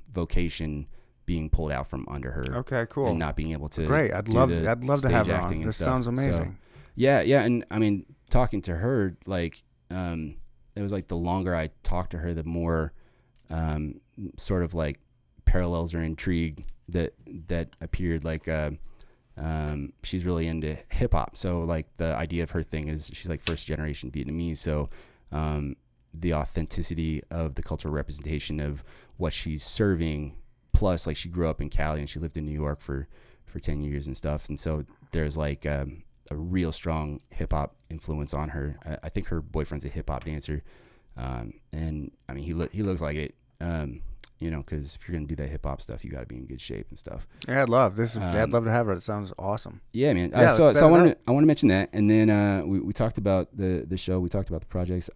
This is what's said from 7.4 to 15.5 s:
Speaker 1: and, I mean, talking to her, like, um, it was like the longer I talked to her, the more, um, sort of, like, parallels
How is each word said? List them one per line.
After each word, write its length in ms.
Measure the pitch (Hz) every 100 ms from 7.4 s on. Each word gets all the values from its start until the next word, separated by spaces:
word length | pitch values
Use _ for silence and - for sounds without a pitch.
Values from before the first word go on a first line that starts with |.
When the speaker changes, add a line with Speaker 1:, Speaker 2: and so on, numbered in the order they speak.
Speaker 1:
and, 220 | 113 120 -
I 80 | 110
mean, 280 | 107 101 - - _
talking 320 | 143 120 101
to 120 | 92 82
her, 400 | 113 131 95 82 -
like, 360 | 92 85 - _ _ -
um, 460 | 90 87 82 76 73 - - -
it 80 | 104
was 100 | 101
like 160 | 101 -
the 80 | 87
longer 380 | 87 95 92
I 160 | 85 80 -
talked 280 | - 90 92
to 60 | 85
her, 140 | 87
the 100 | 80
more, 480 | 80 85 82 80 73 - - _ _ _ -
um, 500 | 80 80 76 76 - _ - 98 -
sort 260 | - 92
of, 120 | 85
like, 260 | 85 76 69 _ _ _ -
parallels 500 | -